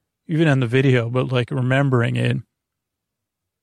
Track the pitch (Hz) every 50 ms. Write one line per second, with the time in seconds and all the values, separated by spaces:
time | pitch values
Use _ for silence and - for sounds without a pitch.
0 | _ _ _ _ _ - 165 151 165 156 135 135 123 113 123 135 135 139 127 123
1 | 113 117 123 127 135 131 131 123 117 - 143 135 127 127 131 139 143 139 127 120
2 | 117 127 123 123 120 120 127 131 - _ _ _ _ _ _ _ _ _ _ _
3 | _ _ _ _ _ _ _ _ _ _ _ _